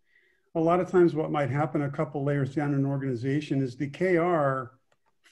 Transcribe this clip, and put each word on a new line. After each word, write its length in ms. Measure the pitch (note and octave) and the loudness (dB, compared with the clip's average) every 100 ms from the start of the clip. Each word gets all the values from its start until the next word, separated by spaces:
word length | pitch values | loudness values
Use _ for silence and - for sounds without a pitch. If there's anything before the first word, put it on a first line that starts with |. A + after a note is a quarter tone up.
| _ _ _ _ _ E3+ | _ _ _ _ _ 0
A 40 | |
lot 200 | E3 F3+ | 2 2
of 100 | F3+ | 2
times 240 | F3+ F3 | 4 4
what 180 | D3 D#3 | 4 -2
might 180 | D#3 C#3+ | -2 -2
happen 340 | C3+ D3+ D#3 | 0 -2 -2
a 60 | C#3+ | -4
couple 340 | C#3+ D3+ D3 | -4 -4 -2
layers 320 | C#3 C#3+ C3 E3 | -2 0 0 -2
down 180 | D3 | 0
in 60 | C#3 | 0
an 60 | C3+ | 0
organization 760 | C#3 C3+ A#2+ C3 D3 D3+ C#3 | -2 -2 -4 -2 -4 -2 -2
is 140 | C3+ - | -2 -4
the 100 | D3 | -8
K 300 | C#3 F#3 F3 | -2 0 2
R 540 | E3+ E3+ C#3 C3 A#2+ _ _ _ _ _ _ | 2 2 2 -2 -6 _ _ _ _ _ _